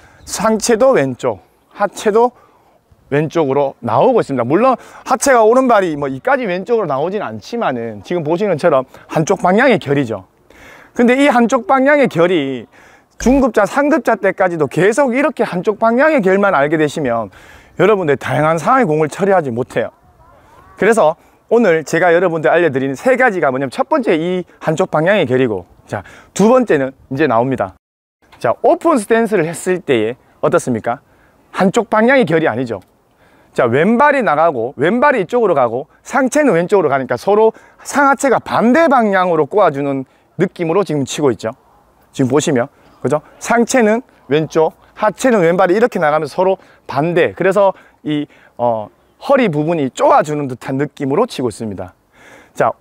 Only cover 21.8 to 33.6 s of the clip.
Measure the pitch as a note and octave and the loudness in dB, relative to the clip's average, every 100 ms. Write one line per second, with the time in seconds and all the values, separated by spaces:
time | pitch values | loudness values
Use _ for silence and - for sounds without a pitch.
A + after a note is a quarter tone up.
21.8 | C#3+ E3+ F3+ E3+ F#3 D#3+ D3+ D#3+ E3 C3 | 0 0 2 4 2 0 0 2 2 0
22.8 | C3+ C3 B3+ B3+ B3+ F#3 D3 C3 C#3 - | -4 -2 0 2 0 0 -2 -2 -4 -4
23.8 | - D#4 A#3+ E3 E3+ F3+ E3+ - - D#3+ | -2 -2 0 0 -2 -4 -8 -8 -4 -2
24.8 | F#3 D#3 E3 G#3 C#3 B2+ C3 F#2+ F2 _ | 0 0 0 0 0 0 0 -4 -10 _
25.8 | - G#2+ - - - - G#3 B3+ A3+ D#3 | -12 -12 -12 -20 -8 0 4 4 2 0
26.8 | C3+ - - C3+ D3+ A2+ B2+ A#2+ G2 - | -2 -8 -8 -2 0 0 0 -2 -6 -10
27.8 | _ _ _ _ _ - B2 - A#3+ E4+ | _ _ _ _ _ -6 -4 0 0 2
28.8 | E4 C#4+ G3+ A3+ A3+ G3+ D#3+ E3 F#3 F3+ | 2 0 0 0 0 0 -2 -4 -6 -4
29.8 | - A#2+ G#2+ B2 _ _ D#3+ E3+ C#3+ A2+ | -2 0 -2 -6 _ _ -2 0 -2 -4
30.8 | A#2 A#2+ _ _ _ _ _ - F#3+ A#3+ | -4 -6 _ _ _ _ _ -2 0 0
31.8 | G#3 G#3+ A#3 C#4 E3+ D#3+ D3+ A2+ B2 G2+ | 0 0 2 2 2 0 0 -2 -6 -8
32.8 | - _ _ _ _ _ _ - | -14 _ _ _ _ _ _ -2